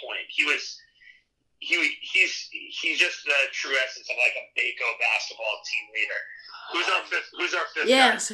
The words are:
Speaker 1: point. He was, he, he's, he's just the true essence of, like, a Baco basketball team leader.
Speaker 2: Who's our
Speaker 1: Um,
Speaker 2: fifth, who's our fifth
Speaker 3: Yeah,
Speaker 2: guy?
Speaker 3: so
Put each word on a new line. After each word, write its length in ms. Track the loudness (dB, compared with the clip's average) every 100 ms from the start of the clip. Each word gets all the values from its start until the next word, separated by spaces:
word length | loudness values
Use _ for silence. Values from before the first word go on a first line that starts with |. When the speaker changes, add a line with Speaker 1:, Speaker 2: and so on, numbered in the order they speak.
Speaker 1:
point. 240 | -8 -8 -6
He 160 | 0
was, 380 | 2 2 -2 -12 -18 _ -20 -20 _ _ _ -12
he, 160 | 0 2 2 0
he's, 480 | -2 2 2 0 -8
he's 480 | -12 -10 -4 -2 2
just 240 | 2 2 0
the 80 | 2 2
true 220 | -2 0 0 0
essence 240 | -4 -8
of, 80 | 0
like, 160 | 2
a 120 | 0 -6 -2
Baco 320 | -2 -2 -4 0
basketball 600 | 0 0 -2 -6 -4 -4 -6
team 160 | -6 -6
leader. 280 | -4 -2 -2 -6 -14 -16 -16 -6
Speaker 2:
Who's 140 | -2 2
our 140 | 0
Speaker 1:
Um, 60 | 0
Speaker 2:
fifth, 200 | -4 -4 -4
who's 160 | -2
our 140 | 0 -2 0
fifth 140 | 4
Speaker 3:
Yeah, 240 | 8 8 6
Speaker 2:
guy? 80 |
Speaker 3:
so 100 | -2